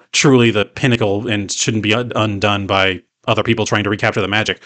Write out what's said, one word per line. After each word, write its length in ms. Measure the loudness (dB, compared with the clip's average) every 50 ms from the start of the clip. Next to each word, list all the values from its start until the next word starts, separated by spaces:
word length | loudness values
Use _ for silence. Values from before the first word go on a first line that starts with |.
| _ _
truly 400 | -2 2 4 6 6 6 6 4
the 140 | 4 2 -2
pinnacle 600 | -4 -4 -2 0 0 0 2 0 0 0 -2 -2
and 240 | -4 -4 -4 -4 -6
shouldn't 300 | -6 -6 -4 -2 -2 -2 0
be 100 | 0 0
un-, 180 | 0 -2 -4 -2
undone 520 | -2 -2 -2 -2 0 0 0 0 0 -2
by 340 | 0 0 2 2 0 -2 -4 -10 _ _ _ _
other 160 | -2 -2 0 0
people 220 | 0 -2 -2 -2
trying 180 | -2 0 0 0
to 40 | -2
recapture 320 | -2 0 -2 -2 0 0
the 60 | -2
magic." 340 | 0 0 -2 -2 -2 -4 -6 -10